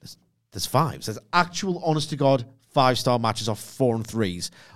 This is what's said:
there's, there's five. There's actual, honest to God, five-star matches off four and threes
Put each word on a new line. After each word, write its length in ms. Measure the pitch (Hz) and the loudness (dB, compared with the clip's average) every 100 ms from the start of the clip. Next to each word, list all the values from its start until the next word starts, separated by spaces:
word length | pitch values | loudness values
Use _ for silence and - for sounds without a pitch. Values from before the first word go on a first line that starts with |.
there's, 160 | - - _ _ _ | -20 -20 _ _ _
there's 140 | 98 - | -8 0
five. 380 | 131 156 131 | 0 0 -4
There's 140 | - 107 - | -10 -10 -2
actual, 500 | 175 170 - 190 175 | 0 0 -2 -4 -2
honest 260 | 165 156 147 | 0 0 -2
to 60 | 139 | 0
God, 280 | 139 135 117 _ _ | 2 2 0 _ _
five-star 460 | 143 127 120 131 120 | 4 4 4 2 2
matches 300 | 113 107 107 | 2 0 -4
off 100 | 104 | -6
four 380 | - - 127 113 | -8 0 0 0
and 100 | 110 | -2
threes 440 | 113 98 87 - - - | -2 -2 -2 -10 -14 -20